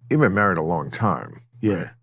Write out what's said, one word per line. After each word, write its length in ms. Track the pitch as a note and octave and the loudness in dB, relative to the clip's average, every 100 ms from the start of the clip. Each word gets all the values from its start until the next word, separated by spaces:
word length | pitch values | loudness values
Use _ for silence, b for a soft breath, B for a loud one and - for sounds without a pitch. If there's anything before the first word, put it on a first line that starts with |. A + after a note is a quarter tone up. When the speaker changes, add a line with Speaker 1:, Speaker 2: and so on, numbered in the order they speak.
| - | -4
Speaker 1:
you've 120 | D3 | 2
been 120 | B2 | 2
married 240 | G2+ G2+ E2+ | 4 2 2
a 40 | |
long 280 | D#2+ E2+ C#2+ | 0 -2 -4
time. 500 | - A2 C#2 - - - - | -2 -2 -2 -6 -16 -20 -6
Speaker 2:
Yeah. 300 | G#2+ F#2+ D#2+ - | -2 -2 -4 -14